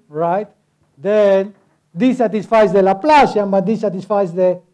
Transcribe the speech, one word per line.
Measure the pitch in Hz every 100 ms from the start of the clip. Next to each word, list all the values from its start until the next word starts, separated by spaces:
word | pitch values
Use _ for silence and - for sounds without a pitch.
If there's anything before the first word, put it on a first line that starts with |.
| _
right, | 151 170 190 208 _ _ _ _ _
then | 185 214 202 190 202 - _ _ _
this | 170 254 254
satisfies | 220 208 - 226 202
the | 196
Laplacian, | 190 190 302 294 247 214 202
but | 196 185
this | 220
satisfies | 208 185 190 202 185
the | 175 185 180 _